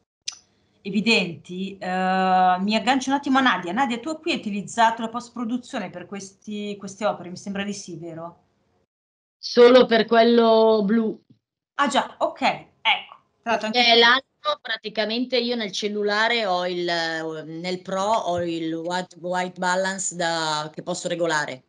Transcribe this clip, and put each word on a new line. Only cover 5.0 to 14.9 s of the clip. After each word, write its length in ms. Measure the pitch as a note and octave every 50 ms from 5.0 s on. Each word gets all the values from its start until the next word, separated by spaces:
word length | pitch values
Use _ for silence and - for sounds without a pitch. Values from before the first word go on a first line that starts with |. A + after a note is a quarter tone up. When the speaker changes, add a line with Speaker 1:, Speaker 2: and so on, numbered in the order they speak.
| A3+
Speaker 1:
la 60 | A3
post-produzione 840 | - A#3+ A#3 - - A#3 B3 A3 B3+ B3 - - - A#3 F#3+ F3
per 160 | D#3+ F3+ F3+
questi, 680 | - G3+ G3 G3 G3 _ _ - G#3+ G#3 G#3 G#3 G#3 G3+ G3+
queste 260 | - F#3+ - - G#3+
opere, 240 | G3+ F#3 - - F3
mi 80 | F3+
sembra 280 | - - G3+ G3 G3+ G3
di 100 | G3+ G3
sì, 220 | - - - E3+ D#3
vero? 400 | E3+ E3+ D#3+ E3 E3 E3+ - _ _ _ _ _ _ _ _ _ _ _ _ _ _ _ _ _ _ _ _ _
Speaker 2:
Solo 460 | - - - A#3+ A#3+ B3 B3+ B3+ A#3+
per 220 | - A3+ A3 G#3+
quello 760 | - A#3 A3+ A#3 A#3 A#3 A#3 A#3 A3+ A3+ A3 A3 A3 A3 A3 G3+
blu. 380 | F#3+ A3+ A3+ A3 G#3+ - - _ _ - _ _ _ _ _ _ _ -
Speaker 1:
Ah 140 | - - A#3
già, 260 | A#3+ A#3 - - - -
ok, 220 | D4 E4+ E4 -
ecco. 720 | C4+ G#3 D#3+ D3+ - _ _ _ - A3+ G3 F3+ - - - - _ _ _ _ -
Tra 80 | A#3
l'altro 160 | A3 - G#3+
anche 120 | A3 A3+ B3
Speaker 2:
Perché 140 | A#3+ A#3 A#3
Speaker 1:
qui 80 | A#3
Speaker 2:
l'altro 580 | A#3 A#3 B3 C4 - _ _ _ - G3+ G3 - _
praticamente 760 | A#3+ A3 G#3+ - G#3+